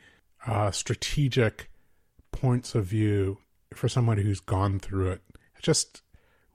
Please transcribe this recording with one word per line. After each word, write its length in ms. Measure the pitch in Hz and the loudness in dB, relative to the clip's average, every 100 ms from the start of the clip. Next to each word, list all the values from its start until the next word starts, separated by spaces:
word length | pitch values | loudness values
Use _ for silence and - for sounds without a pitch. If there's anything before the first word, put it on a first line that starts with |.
| - _ _ _ - | -12 _ _ _ -2
uh, 260 | 107 104 | 0 0
strategic 960 | - - 120 - - 139 131 110 - - - _ _ _ _ _ | -2 -4 -4 -2 0 2 4 2 0 -12 -20 _ _ _ _ _
points 440 | - 127 123 - 120 | -2 0 0 0 -2
of 100 | 92 | 0
view 540 | 110 107 101 95 98 _ _ _ | 0 2 2 0 -4 _ _ _
for 140 | - 117 | -4 -2
somebody 340 | 127 117 107 | 2 2 2
who's 160 | 104 98 | 0 -2
gone 400 | - 95 101 98 | -2 0 0 -2
through 300 | - 98 92 | -4 -2 -2
it. 120 | 92 - - _ _ | -4 -12 -20 _ _
It's 100 | - | 0
just 360 | 151 - - _ - _ _ _ | 0 -2 -10 _ -20 _ _ _